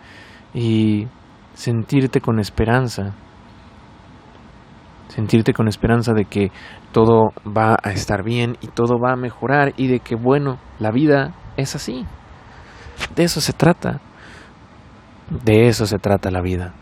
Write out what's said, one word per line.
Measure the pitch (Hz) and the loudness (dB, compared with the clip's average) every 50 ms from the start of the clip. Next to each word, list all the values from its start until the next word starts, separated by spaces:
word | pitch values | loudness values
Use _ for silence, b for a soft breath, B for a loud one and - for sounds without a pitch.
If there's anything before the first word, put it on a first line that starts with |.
| B B B B B B B B B - - | B B B B B B B B B -12 -6
y | 123 117 113 110 110 110 107 107 104 107 127 - - - - - - - - - | -4 -2 0 2 2 2 2 0 0 -4 -6 -12 -20 -20 -20 -20 -20 -20 -20 -20
sentirte | - - 123 117 113 110 - 143 139 131 123 - 135 | -8 -6 -4 -4 -4 -2 0 0 2 2 2 0 -2
con | - - 113 110 | 0 0 -2 -2
esperanza. | 101 - - - 110 107 117 127 131 117 - - 98 98 98 - - - - - - - - - - - - - - - - - - - - - - - - - - - - - - - - - - - - - - - | -2 -2 -2 -2 0 2 2 2 0 -2 -4 -6 -8 -8 -10 -12 -18 -20 -20 -20 -20 -20 -20 -20 -20 -20 -20 -20 -20 -20 -20 -20 -20 -20 -20 -20 -20 -20 -20 -20 -20 -20 -20 -20 -20 -20 -20 -20 -20 -20 -20 -20 -20 -12
Sentirte | - - 107 98 - 113 107 - 120 | -8 -8 -2 2 2 2 2 2 0
con | - 113 | 0 0
esperanza | 107 101 - - 113 117 120 110 120 113 | -2 -2 -2 0 0 0 0 0 0 0
de | 107 98 | 0 0
que | - - 101 101 92 B B B B B B B - | -2 -2 -2 -2 -2 B B B B B B B -2
todo | - 120 113 113 113 113 110 104 - - - | 2 4 4 6 6 6 4 2 0 -6 -10
va | 107 101 110 110 110 113 - | -4 -2 0 2 2 2 2
a | - 104 | 0 -2
estar | 98 98 - - 107 101 95 | -6 -4 -4 -4 -4 -4 -4
bien | 113 120 120 120 117 123 - | -4 -2 -2 -2 -2 -4 -8
y | - | -12
todo | - - - 120 120 123 117 | -8 -2 0 0 2 2 2
va | 120 127 131 | 0 0 0
a | |
mejorar | 127 127 120 110 - 117 120 139 147 143 139 - | -2 -4 -8 -8 -6 -2 0 2 2 2 0 0
y | - 131 | -2 0
de | 127 127 120 | 0 0 -2
que, | - - 120 | -2 -4 -6
bueno, | 113 120 127 135 147 143 139 127 131 - - - - | 0 2 2 2 2 0 -2 -6 -8 -12 -16 -10 -6
la | 113 107 | -4 -2
vida | 107 127 156 151 143 139 139 143 180 - - - - | 0 2 4 4 4 2 0 -2 -8 -14 -20 -10 -6
es | - 135 - - | -6 -6 -6 -6
así. | 147 - - 190 254 214 - - - - - - - B B B B B B B B B B B B - - - | -8 -10 -10 -10 -10 -10 -12 -14 -18 -20 -20 -20 -20 B B B B B B B B B B B B -14 -6 -2
De | - 170 | 0 0
eso | 170 - 160 | 0 0 -2
se | - - - | -4 -4 0
trata. | - - 165 175 - - - - - - B B B B B B B B B B - - - - - - - - - - - - - - - | 2 2 2 2 2 -2 -6 -6 -8 -12 B B B B B B B B B B -20 -20 -20 -20 -20 -20 -20 -20 -20 -20 -20 -20 -18 -12 -10
De | 170 117 123 107 107 110 117 | -10 -2 2 4 6 6 6
eso | 120 110 - 113 | 6 4 2 0
se | 98 104 | -2 -2
trata | 95 - 101 101 95 - 98 | -2 0 0 0 0 0 -2
la | 92 92 | -2 -2
vida. | 87 92 92 87 87 90 - - | -2 -2 -4 -4 -6 -8 -12 -16